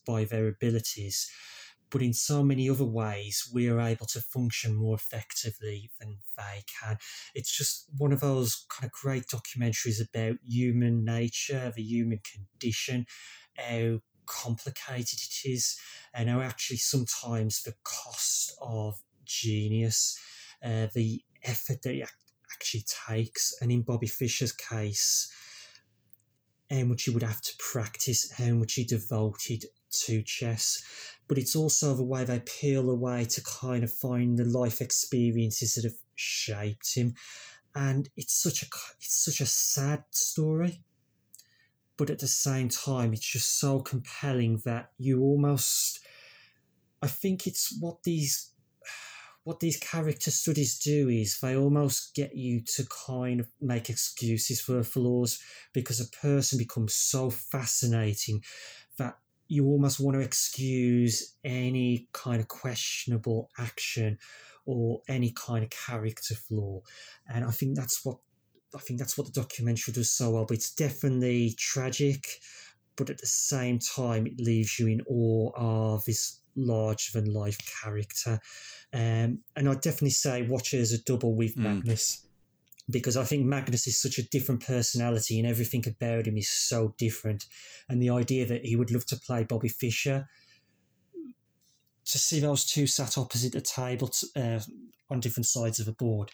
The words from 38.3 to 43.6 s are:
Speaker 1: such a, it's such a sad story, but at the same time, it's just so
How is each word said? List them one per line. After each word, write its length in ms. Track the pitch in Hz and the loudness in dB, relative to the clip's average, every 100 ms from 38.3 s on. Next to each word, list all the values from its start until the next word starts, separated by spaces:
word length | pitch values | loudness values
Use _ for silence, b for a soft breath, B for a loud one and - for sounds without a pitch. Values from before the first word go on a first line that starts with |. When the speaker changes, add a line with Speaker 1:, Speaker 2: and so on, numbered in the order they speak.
| - | 0
Speaker 1:
such 220 | 170 - | 0 -2
a, 60 | 143 - - - | -6 -10 -12 -10
it's 260 | - - - | -2 0 2
such 160 | - | 0
a 40 | 131 | 2
sad 560 | - - 143 139 147 - | 2 2 2 2 0 -2
story, 720 | - - - 156 156 175 - - _ _ _ _ - B B B B _ - | -2 0 2 2 4 2 -2 -12 _ _ _ _ -20 B B B B _ -4
but 120 | 143 | -2
at 100 | 147 | -2
the 80 | 135 | -2
same 420 | - 139 131 123 | 0 0 0 0
time, 440 | - - 127 117 | -2 -2 2 2
it's 140 | 110 - | 0 -2
just 280 | 117 - | -2 0
so 200 | - | 2